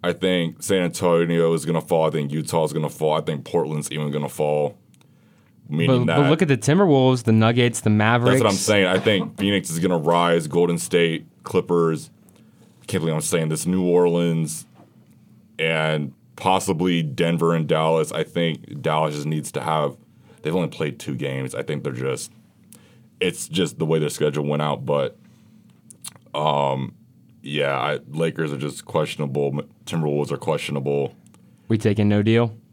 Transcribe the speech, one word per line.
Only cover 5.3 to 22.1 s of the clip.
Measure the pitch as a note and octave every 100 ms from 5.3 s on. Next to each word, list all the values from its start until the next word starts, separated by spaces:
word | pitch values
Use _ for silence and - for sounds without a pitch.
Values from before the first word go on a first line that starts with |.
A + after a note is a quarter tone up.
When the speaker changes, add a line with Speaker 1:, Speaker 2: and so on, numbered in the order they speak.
| _ _ _ -
Speaker 1:
Meaning | D#2 E2+ B2+ A#2+
Speaker 2:
But, | -
Speaker 1:
that |
Speaker 2:
but | C#3
look | D#3+
at | F3
the | B2+
Timberwolves, | A#2 E3 G3+ C#3 C3 B2+
the | A#2
Nuggets, | A2 A2 A#2+ A#2+ A#2+
the | A2
Mavericks. | G#2+ G#2+ A#2+ B2
Speaker 1:
That's | B2+
what | A2
I'm | G2
saying. | G#2 G#2 F#2
I | F#2+
think | A2 G2+ E2+ -
Phoenix | G2 G2+ -
is | E2
gonna | F2+ F2
rise, | D2+ E2+ F2 E2+ D2+
Golden | E2+ F2 E2+
State, | - F2 E2+ D#2+ - _
Clippers. | - F#2 - F2 E2 D#2+ - - _ _ - _ - _
I | -
can't | F#2+
believe | D#2+ D#2
I'm |
saying | - F2 D#2+
this. | D#2 F2+
New | F#2
Orleans, | F2+ F2 F2 E2+ E2+ D#2+ D#2 - - _ - _ _ _ _ - _ -
and | D#2+ D#2+ D#2 D#2 C#2+ - _ -
possibly | F#2+ F#2 F#2+ E2 F2+ E2+
Denver | D#2+ C2+ E2+ E2+ E2
and | E2 D#2
Dallas. | D#2 D#2+ D#2+ D2+
I | -
think | D#2+ E2+ E2+ D#2 - D2
Dallas | D#2 D#2 D#2 D2
just | D2
needs | D#2 C#2
to | -
have, | D2 D#2 D2 - _ _ - -
they've | D2+
only | F2 E2+
played | - D2+ C2
two | - C2
games. | C#2 C2+ C2
I | -
think | - D2
they're | C2
just, | B1 C2